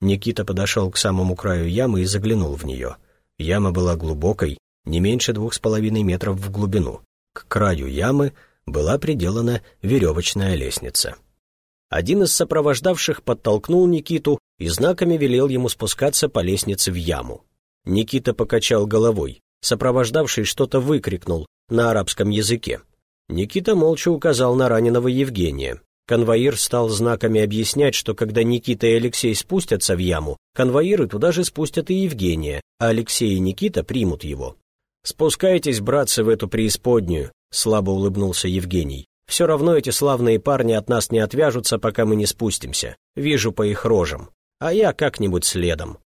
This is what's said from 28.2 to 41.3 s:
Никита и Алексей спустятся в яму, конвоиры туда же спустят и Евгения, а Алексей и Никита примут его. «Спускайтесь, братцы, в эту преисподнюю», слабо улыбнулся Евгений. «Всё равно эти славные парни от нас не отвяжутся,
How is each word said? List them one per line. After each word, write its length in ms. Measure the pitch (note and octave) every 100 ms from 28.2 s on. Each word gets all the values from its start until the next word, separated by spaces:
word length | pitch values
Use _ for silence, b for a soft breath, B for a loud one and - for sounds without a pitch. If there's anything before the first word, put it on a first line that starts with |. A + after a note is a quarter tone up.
| A2 A2
Никита 460 | A#2 A#2+ - A2+ A#2
и 60 |
Алексей 420 | A2+ A#2+ - B2 G#2+
спустятся 600 | - F#3+ - G2+ - F2+
в 40 |
яму, 380 | F2+ D#2+ D2+ C#2 _ -
конвоиры 520 | B2+ C3 F3 G3+ A#2+
туда 240 | G#2 D#3+
же 120 | E3+
спустят 480 | F3 - D#3 - D#3
и 20 |
Евгения, 680 | F#3 F#3+ B2+ F2+ D#2+ D2+ C#2+ - _
а 80 | A#2
Алексей 480 | A2+ A2+ - A2+ F#2+
и 40 |
Никита 440 | F#2 F#2+ G3+ B2
примут 400 | D#2+ B2+ G2+ D2
его. 320 | D2+ C2+ C2 - _ _ _ _
«Спускайтесь, 800 | - - D#3+ - F#3+ F3+ D3+ A#2
братцы, 420 | G#2 C#3 C3 -
в 60 | A2
эту 180 | A2 G2
преисподнюю», 840 | A2 A2 - B2 A#2+ F2 D#2+ C2 _ _
слабо 400 | - A2+ G#2+ G2
улыбнулся 560 | F#2+ G2 G2 G2 F2 F2+
Евгений. 580 | F#2 F2 F#2 D2 C2+ - _ -
«Всё 180 | - E3+
равно 320 | D3+ D#3+ D#3+
эти 140 | C#3
славные 480 | - C#3+ C3 A#2+ A2+
парни 340 | C#3+ C3+ A#2
от 160 | A2 G#2
нас 220 | A#2+ -
не 80 | A2+
отвяжутся, 580 | G#2+